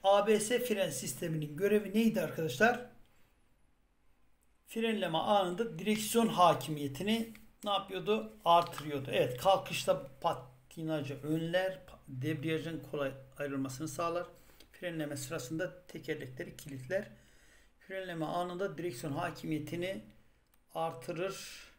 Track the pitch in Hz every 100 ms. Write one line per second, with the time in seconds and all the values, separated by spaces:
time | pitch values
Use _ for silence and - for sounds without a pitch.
0 | 190 202 202 214 208 247 247 208 185 -
1 | 180 - 165 160 151 147 202 214 202 208
2 | 226 196 156 - 160 - 226 247 - -
3 | - _ _ _ _ _ _ _ _ _
4 | _ _ _ _ _ _ _ 226 226 208
5 | 180 160 - 208 180 180 226 160 196 214
6 | - 233 226 - 175 151 - 151 143 131
7 | 196 226 226 - - _ 208 196 190 190
8 | 170 214 214 - 170 170 170 - 147 143
9 | 127 101 - - 190 190 - 165 - 180
10 | - - 170 151 - - _ - 160 156
11 | 131 135 143 160 165 180 190 185 - -
12 | - 131 139 156 160 160 165 160 - 151
13 | 139 131 - - 143 139 135 127 156 156
14 | 170 170 175 - - - - - 180 165
15 | 147 139 - 165 - 160 180 - - 160
16 | - 151 135 - 175 - 151 135 127 190
17 | 214 - _ - - - _ _ - 190
18 | 185 165 156 175 180 175 165 160 175 175
19 | 160 139 175 156 160 151 151 170 180 202
20 | - - _ _ _ _ _ 165 165 165
21 | 170 160 190 190 - - -